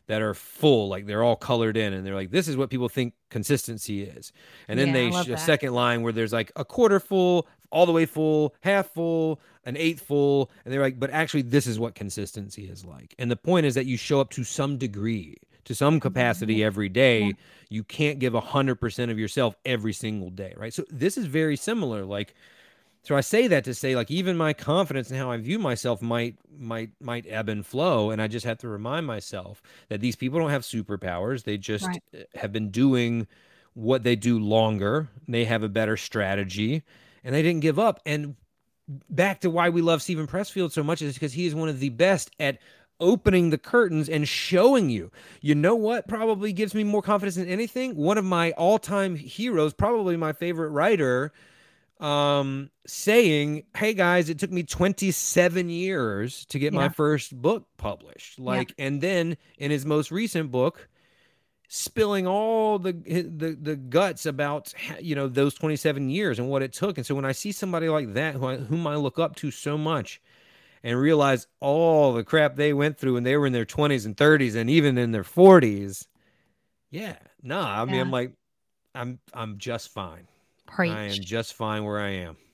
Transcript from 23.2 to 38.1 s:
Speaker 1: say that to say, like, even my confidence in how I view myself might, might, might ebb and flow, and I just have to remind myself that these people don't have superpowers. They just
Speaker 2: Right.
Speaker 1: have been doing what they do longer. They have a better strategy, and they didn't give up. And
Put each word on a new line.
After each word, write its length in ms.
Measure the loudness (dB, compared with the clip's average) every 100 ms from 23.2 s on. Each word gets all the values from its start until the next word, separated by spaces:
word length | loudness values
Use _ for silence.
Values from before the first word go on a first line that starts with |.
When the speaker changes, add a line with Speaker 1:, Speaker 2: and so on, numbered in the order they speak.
Speaker 1:
say 260 | 2 2 4
that 160 | 2 0
to 80 |
say, 220 | -6 -2 -2
like, 140 | -2
even 260 | -2 -2 0
my 160 | 0
confidence 560 | -2 0 0 0 -4 -6
in 60 | -6
how 140 | -6
I 60 | -6
view 200 | -4 -2
myself 420 | -2 -2 -2 -4
might, 360 | -2 -2 -4 -8 _ -18
might, 340 | -10 -10 -10 _
might 240 | -10 -10 -8
ebb 220 | -6 -4
and 160 | -6 -6
flow, 440 | -2 0 2 2
and 80 | 0
I 60 | -4
just 180 | -4 -6
have 120 | -6
to 80 | -8
remind 380 | -8 -6 -6 -6
myself 540 | -8 -10 -12 -12 -18 _ -20 -10
that 100 | -4
these 140 | -4 -2
people 240 | -4 -2
don't 100 | 0
have 100 | -2
superpowers. 800 | -4 -8 -6 -6 -6 -4 -4 -4
They 140 | -6 -8
just 280 | -4 -4 -4
Speaker 2:
Right. 140 | -8 _ -20 -18 -10
Speaker 1:
have 160 | -6
been 180 | -4 -4
doing 560 | 2 4 4 2 -2 -6 _ _ _ _
what 300 | -6 0 2
they 120 | 2 2
do 240 | 2 2
longer. 680 | 4 4 4 2 0 -2 -4 -12 -6
They 180 | -2 0
have 160 | 0
a 60 | 0
better 280 | 0 0 -2
strategy, 840 | -4 -2 -2 -2 -4 -4 -2 -2 -6 _ _ _
and 100 | -4
they 80 | 0
didn't 200 | 2 2
give 180 | 0 2
up. 200 | 2 0
And 300 | -4